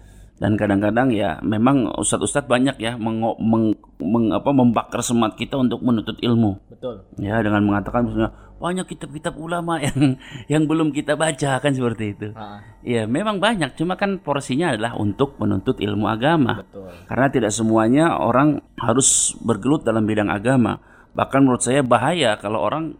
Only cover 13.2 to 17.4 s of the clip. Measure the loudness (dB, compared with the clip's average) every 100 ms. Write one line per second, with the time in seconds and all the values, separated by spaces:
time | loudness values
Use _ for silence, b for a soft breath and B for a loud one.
13.2 | -2 0 0 0 -4 -2 -4 -2 -2 -2
14.2 | -2 -4 -2 0 0 0 -2 -2 -4 0
15.2 | -2 0 -2 0 -2 -2 -2 0 -2 0
16.2 | 0 2 2 0 -8 -18 -18 -20 -4 2
17.2 | 2 2